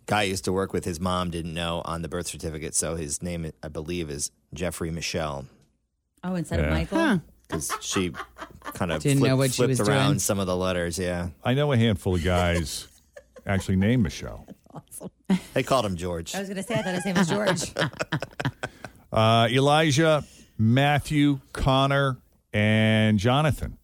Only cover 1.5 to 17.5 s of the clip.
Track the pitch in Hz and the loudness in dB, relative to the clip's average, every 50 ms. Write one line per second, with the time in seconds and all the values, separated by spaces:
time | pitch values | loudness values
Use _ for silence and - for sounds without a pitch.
1.5 | 80 85 85 85 85 85 - - 82 82 82 78 87 87 85 - - 78 85 82 | -6 -6 -4 -4 -4 -4 -6 -6 -8 -6 -6 -6 -6 -6 -6 -8 -10 -8 -8 -8
2.5 | 76 76 78 73 - - 87 78 82 85 80 73 71 - 87 90 87 85 82 78 | -8 -6 -8 -6 -4 -4 -4 -2 -4 -6 -6 -6 -8 -8 -6 -6 -6 -6 -8 -8
3.5 | - _ - 80 76 80 76 78 87 87 82 73 71 73 - - _ _ _ _ | -10 _ -14 -12 -10 -10 -8 -6 -6 -6 -6 -6 -6 -8 -8 -8 _ _ _ _
4.5 | - - 90 85 82 - 87 80 82 82 76 - - 85 80 76 71 71 67 - | -12 -6 -6 -6 -6 -6 -6 -6 -6 -6 -6 -6 -4 -4 -4 -4 -6 -8 -10 -14
5.5 | _ _ _ _ _ _ _ _ _ _ _ _ _ _ - 180 185 175 156 - | _ _ _ _ _ _ _ _ _ _ _ _ _ _ -8 -6 -4 -4 -4 -4
6.5 | 170 170 156 151 160 156 160 - - 320 330 302 208 165 - - - _ _ - | -2 -2 0 0 0 0 -2 0 0 0 2 2 2 0 -2 -4 -18 _ _ -10
7.5 | - - - - 359 415 - - - 101 92 87 - - - - _ - - - | -8 -8 -6 -6 -6 -8 -6 -4 -2 -2 -2 -2 -4 -8 -14 -16 _ -18 -18 -18
8.5 | - - - - - - 98 87 78 78 - 147 139 139 139 139 131 131 135 131 | -18 -18 -16 -12 -8 -6 -4 -2 -2 -2 0 0 2 4 4 4 4 2 2 0
9.5 | 127 - 123 123 131 117 104 104 107 104 104 104 101 98 - - 107 98 98 90 | 0 2 0 2 2 2 2 2 2 2 2 2 2 0 0 0 0 0 0 0
10.5 | 90 90 92 92 92 90 87 87 85 95 90 90 87 87 87 87 - _ - 123 | 0 0 0 0 0 0 0 -2 -2 -2 -2 -2 -2 -2 -4 -6 -6 _ -2 0
11.5 | 127 139 147 147 139 113 113 117 101 87 - 98 90 90 80 92 90 87 90 87 | 0 2 2 2 4 4 4 4 2 2 0 0 0 2 2 2 2 2 2 2
12.5 | 85 87 82 73 - - - - _ _ _ _ - - - _ _ - - 104 | 2 0 -2 -4 -6 -10 -12 -14 _ _ _ _ -20 -20 -20 _ _ -12 -6 -2
13.5 | 101 95 - - 95 92 95 107 123 131 104 69 - - - 55 53 71 - - | -2 -2 0 2 2 2 4 4 4 2 2 0 -2 -6 -10 -12 -12 -14 -16 -18
14.5 | - _ _ _ - 151 - _ - - - 180 - _ _ - 190 180 - - | -20 _ _ _ -20 -20 -20 _ -18 -14 -14 -14 -16 _ _ 0 0 0 0 -2
15.5 | - 135 127 - - - 101 101 92 82 90 90 87 85 85 - - 190 196 190 | -2 -2 0 2 2 2 2 0 -2 -4 -4 -4 -4 -6 -6 -8 -8 -8 -6 -6
16.5 | 202 185 190 - 226 220 208 190 180 185 180 208 180 190 190 160 202 202 208 190 | -6 -8 -6 -4 -2 -2 -2 -2 -2 -2 -2 0 2 2 2 2 2 0 0 0